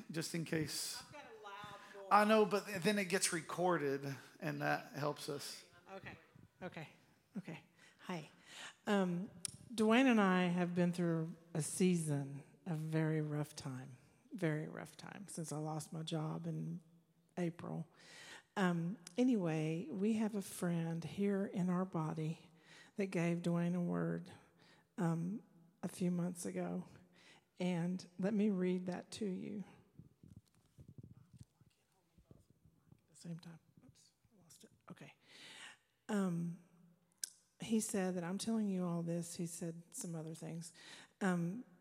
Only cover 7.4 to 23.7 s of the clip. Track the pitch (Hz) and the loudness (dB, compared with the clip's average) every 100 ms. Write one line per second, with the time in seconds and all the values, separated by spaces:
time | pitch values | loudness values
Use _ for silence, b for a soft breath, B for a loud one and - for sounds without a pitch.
7.4 | - 160 - B B - - 180 151 - | -10 -12 -16 B B -14 -8 -8 -8 -18
8.4 | B B B B - 202 185 175 202 - | B B B B 2 4 4 0 -6 -10
9.4 | - - - 220 220 226 269 226 196 185 | -12 -12 -8 2 6 8 8 8 8 6
10.4 | 180 175 175 175 175 175 175 165 160 165 | 6 4 2 4 4 4 2 2 0 -6
11.4 | - 165 147 - 185 175 156 143 139 139 | -6 -4 -2 4 6 6 4 0 -2 -6
12.4 | - - 190 156 156 160 156 156 151 147 | -12 -12 -6 -4 0 2 2 2 0 -2
13.4 | 147 - 143 127 135 127 b b _ 214 | -4 -6 -8 -8 -10 -16 b b _ -2
14.4 | 165 151 160 - 165 - - - 190 - | 0 0 -2 -8 -12 -12 -14 -14 -12 -10
15.4 | 156 147 156 156 156 160 160 165 156 165 | -6 -6 -4 -6 -6 -8 -6 -4 -4 -4
16.4 | 165 156 160 170 - - _ _ _ - | -6 -6 -6 -8 -12 -20 _ _ _ -4
17.4 | 175 170 170 165 160 B B B B B | -4 -4 -6 -8 -8 B B B B B
18.4 | B - 185 175 170 214 - - 254 226 | B 2 2 2 0 -4 -6 0 4 4
19.4 | 170 156 156 165 262 208 208 214 214 214 | 2 2 0 0 -4 0 2 2 0 -2
20.4 | 190 - 180 170 165 165 160 - 202 196 | -6 -2 0 0 0 -2 -4 0 2 2
21.4 | 208 202 180 180 185 170 156 160 156 170 | 0 0 2 2 0 0 -2 -2 -2 -4
22.4 | - B B B B - 190 185 170 170 | -10 B B B B -4 -2 2 2 2
23.4 | 170 170 175 | 2 2 2